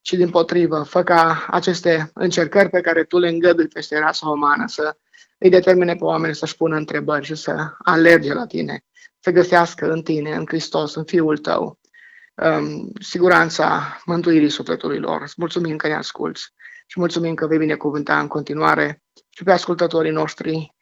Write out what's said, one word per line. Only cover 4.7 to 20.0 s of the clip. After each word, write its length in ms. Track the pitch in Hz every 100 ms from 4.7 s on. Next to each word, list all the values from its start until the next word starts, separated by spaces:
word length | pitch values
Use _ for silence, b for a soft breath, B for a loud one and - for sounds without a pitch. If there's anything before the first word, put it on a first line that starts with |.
| - 151 - _ b b _
îi 120 | 185
determine 440 | 180 180 180 175
pe 100 | 170
oameni 300 | 160 160 160
să-și 220 | 147 156 -
pună 200 | 165 156
întrebări 480 | 151 147 147 147
și 100 | 139
să 200 | 156 - 156 156 -
alerge 560 | - 165 165 170 143
la 120 | 147 240
Tine, 380 | 170 151 147 _ b b _
să 100 | -
găsească 600 | 175 175 180 170 - 151
în 120 | 160
Tine, 320 | 160 156 147
în 100 | 156 160
Hristos, 480 | 160 - 160 151
în 100 | 160
Fiul 340 | 156 175 156 151
Tău, 400 | - 85 - - b b b b b
um, 580 | - 165 156 147 151 - -
siguranța 960 | - 180 180 170 165 165 165 165 147 -
mântuirii 460 | - 170 170 160 147
sufletului 480 | - - 165 160 143
lor. 240 | 160 -
Îți 120 | 143 -
mulțumim 400 | 170 180 165 156
că 120 | 151
ne 60 |
asculți 480 | 156 156 - - - - _ B B B
și 120 | -
mulțumim 360 | 175 170 170
că 120 | 156 156
vei 120 | 160
binecuvânta 600 | 156 151 151 147 143 147
în 80 | 147
continuare 760 | 151 143 147 156 151 147 151 _ _ _
și 160 | -
pe 80 | 180
ascultătorii 600 | 180 - 170 170 165